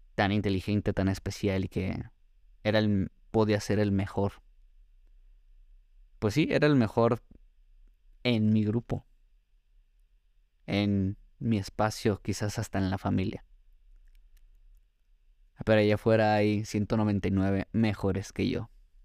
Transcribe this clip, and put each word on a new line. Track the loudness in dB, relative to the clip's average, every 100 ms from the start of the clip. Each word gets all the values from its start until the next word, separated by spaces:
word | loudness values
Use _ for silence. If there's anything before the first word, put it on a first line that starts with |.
| -12
tan | -2 0
inteligente, | 2 0 -2 0 -2 0
tan | 0 0
especial | -2 -6 -4 -2 -2
y | -4
que | -4 -6 -6 -12 -18 _ _ -20 -6
era | 0 2
el, | 2 2 -2 -6 -4
podía | 0 2 0
ser | 0 0
el | 2
mejor. | 0 -2 -2 -2 -4 -16 -20 -20 -20 -20 -20 -20 -20 -20 -20 _ -20 -20 -20 _ -20 -20 -4
Pues | -2
sí, | 0 0
era | 2 2
el | 2
mejor | 2 2 0 0 -6 -20 -20 _ _ -20 -20 _ _ -8
en | -2 2 2
mi | 2
grupo, | 2 -2 -4 -8 -8 _ _ _ _ _ _ _ _ _ _ _ _ _ _ _ -6
en | -2 0 0 0 -4 -14 _
mi | -2 -2
espacio, | -4 -2 -2 0 -2 -2
quizás | -4 -4 -4 -4
hasta | -6 -4
en | -2
la | -2
familia. | -2 -2 -2 -6 -16 -20 _ -20 _ -20 -20 -20 -20 -20 -20 -20 -20 -20 _ _ _ _ _ _ _ _
Pero | 2 4
allá | 4
afuera | 2 2 4 4
hay | 4 2 0
ciento | -2 -4 0 0
noventa | 0 0 0
y |
nueve | 0 2 0 -2
mejores | 0 0 0 -2 -4 -6
que | -4 -4
yo. | -4 -8 -16 -20 -20